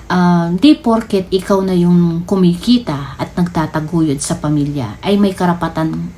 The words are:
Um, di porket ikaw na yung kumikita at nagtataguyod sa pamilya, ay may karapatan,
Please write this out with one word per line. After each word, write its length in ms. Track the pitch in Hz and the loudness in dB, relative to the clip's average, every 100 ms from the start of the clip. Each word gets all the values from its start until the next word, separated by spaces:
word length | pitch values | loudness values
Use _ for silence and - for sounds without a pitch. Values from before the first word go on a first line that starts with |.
| - | -2
Um, 560 | 180 175 175 170 180 | 2 4 2 2 2
di 160 | - - | 2 2
porket 560 | 233 226 226 196 180 | 0 -2 0 -4 -2
ikaw 320 | 190 180 196 190 | -2 0 0 2
na 80 | |
yung 560 | 185 175 175 170 165 175 | 2 4 4 4 0 -2
kumikita 880 | 196 180 175 - 247 - 139 139 - | 2 2 2 2 0 0 -8 -8 -8
at 160 | 156 | -6
nagtataguyod 880 | - 175 - 208 160 156 170 156 139 | -4 -2 -2 -2 -4 -2 0 0 -2
sa 160 | - 165 | -4 -4
pamilya, 640 | 151 147 143 143 110 - | -2 0 -2 -4 -6 -6
ay 160 | - 202 | 0 2
may 160 | 196 | 2
karapatan, 800 | 185 180 175 165 165 160 160 170 | 0 0 0 -2 -2 -4 -4 -8